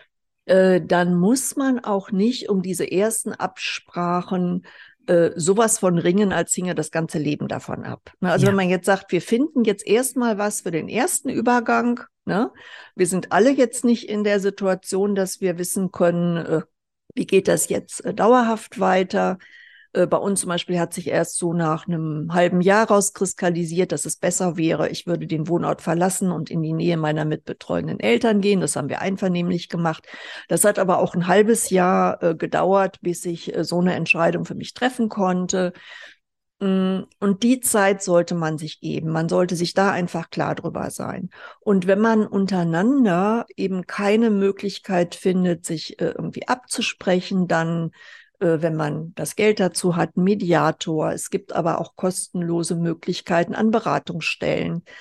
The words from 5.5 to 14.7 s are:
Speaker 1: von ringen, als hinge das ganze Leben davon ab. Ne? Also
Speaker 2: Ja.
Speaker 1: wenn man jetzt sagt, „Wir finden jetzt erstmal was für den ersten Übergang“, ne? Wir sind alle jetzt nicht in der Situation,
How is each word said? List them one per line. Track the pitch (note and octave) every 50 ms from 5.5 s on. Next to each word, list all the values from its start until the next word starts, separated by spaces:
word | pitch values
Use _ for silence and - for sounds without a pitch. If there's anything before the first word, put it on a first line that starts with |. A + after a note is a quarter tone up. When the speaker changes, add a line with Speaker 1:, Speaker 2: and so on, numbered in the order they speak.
| G3 G#3+ A#3+ A3 - -
Speaker 1:
von | - F#3 F3 E3+
ringen, | D3+ F3 F3+ G3+ G#3+ F#3+
als | F3 E3 E3+ - -
hinge | - F3+ F3+ E3
das | D#3+ D#3 -
ganze | - D#3+ E3 D#3+ - D#3+
Leben | D3 - - - - -
davon | - - - - - - F#2
ab. | F#2+ - - _ - _ -
Ne? | F#3 F3+
Also | E3+ D3+ -
Speaker 2:
Ja. | G3+
Speaker 1:
wenn | G3
man | G3 F#3 F3+
jetzt | F#3 F3+ F3+
sagt, | - G3 F#3+ - -
„Wir | - F3
finden | - - A3+ A#3 C#4+ D#4+ - B3+ A3+
jetzt | A3 G3 - -
erstmal | - G3+ A#3 C4 - - C4+ A#3+ A#3 G#3+ G3
was | G#3 G#3 G#3 -
für | - F#3+
den | E3 D#3 - -
ersten | - G#3 C4+ - - - - C4+
Übergang“, | - - A3 B3+ B3 A#3+ A#3 A#3+ A#3 A#3 A#3 A#3+ A#3+ A#3+ - - _ _ -
ne? | - E3+ F#3+ B3 G4 - - - - - - - - -
Wir | - F#3 F3+
sind | F#3+ F3+ - -
alle | G3+ F3 G#3 C4+
jetzt | C#4 C#4 B3+ A#3+ - - -
nicht | A#3+ A#3+ A3 - -
in | G#3+ G#3 G#3
der | G#3 G3+ G3+
Situation, | F#3+ G3+ G3 - G3+ F#3+